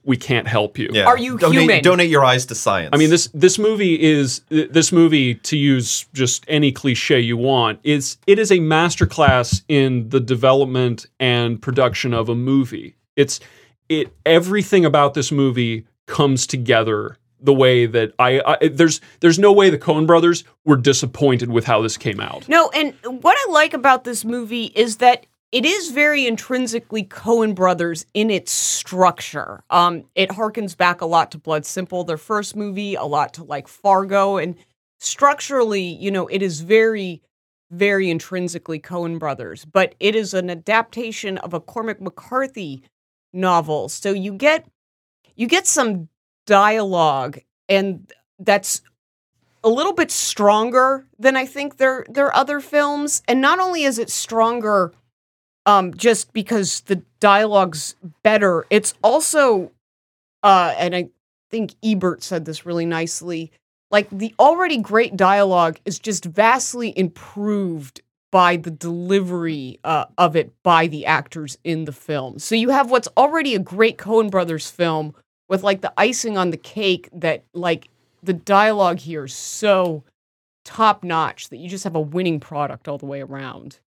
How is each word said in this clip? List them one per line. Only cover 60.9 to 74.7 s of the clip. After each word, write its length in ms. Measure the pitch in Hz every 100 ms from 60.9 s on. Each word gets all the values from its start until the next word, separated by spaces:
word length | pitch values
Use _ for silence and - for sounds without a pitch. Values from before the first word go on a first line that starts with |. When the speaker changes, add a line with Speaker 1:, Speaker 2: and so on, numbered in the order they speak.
Speaker 3:
I 140 | 180 175 _ _ _ _
think 240 | 226 208 _
Ebert 400 | 220 202 180 165
said 220 | - 175
this 220 | 160 151 175
really 200 | 170 170
nicely, 640 | 165 165 - 175 165 160 _ _ _ _
like, 180 | 208 202
the 240 | 196 226 -
already 380 | 269 339 359 277
great 380 | 202 214 247 190
dialogue 600 | 190 202 196 180 165 165 -
is 120 | 175
just 280 | 220 196 175
vastly 640 | 160 220 254 - 240 233 -
improved 1080 | 180 - - 202 208 208 185 160 135 - _ _ _
by 280 | 190 180 175
the 120 | 170
delivery, 1120 | 151 170 175 180 196 185 180 165 151 131 -
uh, 220 | 147 156 - -
of 180 | 175 160
it 160 | - _
by 240 | 180 165 165
the 200 | 147 -
actors 500 | 156 147 165 147 -
in 220 | 165 160 156
the 60 |
film. 460 | 135 - 147 131 -
So 160 | -
you 140 | 226 247
have 220 | 277 247
what's 180 | 254 - -
already 380 | 277 320 277
a 40 | 214
great 380 | - 185 226 226
Coen 340 | 196 226 214
Brothers 400 | 190 170 160 -